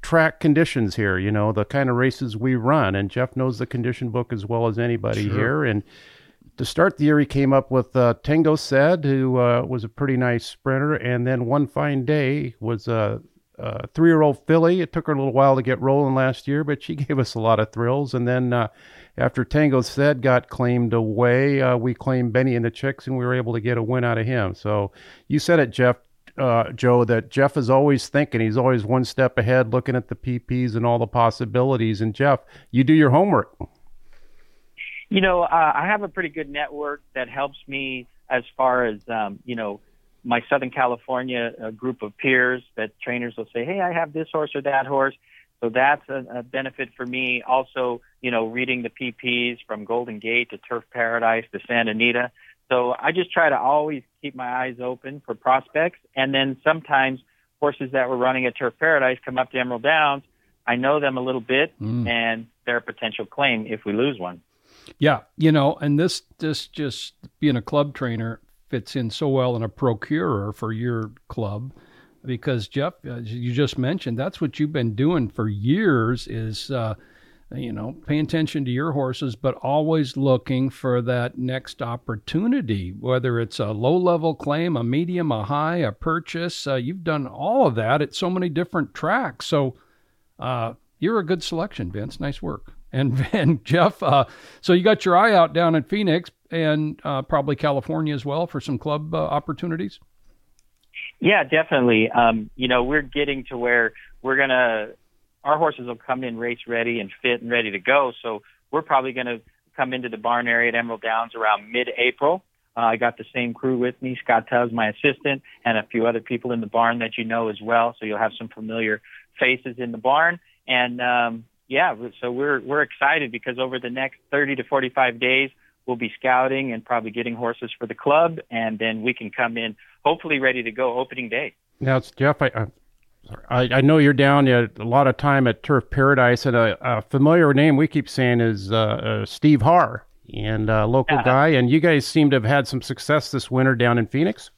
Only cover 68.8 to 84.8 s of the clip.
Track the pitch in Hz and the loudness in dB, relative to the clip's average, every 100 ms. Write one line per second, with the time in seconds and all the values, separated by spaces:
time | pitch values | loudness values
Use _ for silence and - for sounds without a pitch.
68.8 | 110 139 117 - 151 135 127 120 110 - | -6 -6 -6 -2 0 2 0 -2 -4 -2
69.8 | 135 110 - 151 175 110 101 104 110 110 | -2 0 -2 -2 0 -2 -4 -6 -6 -4
70.8 | 123 117 110 110 _ - 107 104 131 - | -4 -4 -6 -12 _ -6 -6 -6 -10 -16
71.8 | _ _ _ _ 131 123 151 123 101 139 | _ _ _ _ -8 -6 -2 -4 -4 -4
72.8 | 143 - - 120 113 120 123 120 143 - | -4 -6 -14 -12 -10 -6 -4 0 -2 0
73.8 | 127 185 - 113 151 - 151 - 151 151 | -2 -2 -4 -4 -6 -4 -6 -2 -4 0
74.8 | 117 107 143 175 113 - 110 104 110 170 | -2 0 0 0 -2 -4 -4 -2 0 2
75.8 | 214 131 113 123 - 113 113 104 - 135 | 2 2 0 -2 -6 -8 -6 -8 -6 -4
76.8 | 113 104 _ _ _ _ _ 131 123 107 | -4 -6 _ _ _ _ _ -10 -8 -8
77.8 | 110 - - 151 151 160 156 156 131 123 | -10 -12 -4 -2 0 0 -2 -2 -2 -2
78.8 | 160 143 131 127 135 113 135 123 127 147 | -2 -2 -2 -2 -6 -2 -4 -2 -2 0
79.8 | 156 160 135 135 135 127 - 131 135 - | 2 0 0 0 2 2 0 -2 -2 -2
80.8 | 135 123 120 123 123 - 127 131 - - | -2 -2 0 -2 -4 -6 -6 -6 -10 -10
81.8 | 117 120 - 113 - 160 220 277 143 101 | -8 -8 -8 -8 -4 -2 0 -2 -2 -4
82.8 | 90 98 120 127 127 117 113 - 107 107 | -4 -8 -2 -2 0 -2 -4 -4 -4 -2
83.8 | 123 175 180 175 160 151 143 147 175 143 | 0 2 2 2 0 -4 -4 -2 0 -2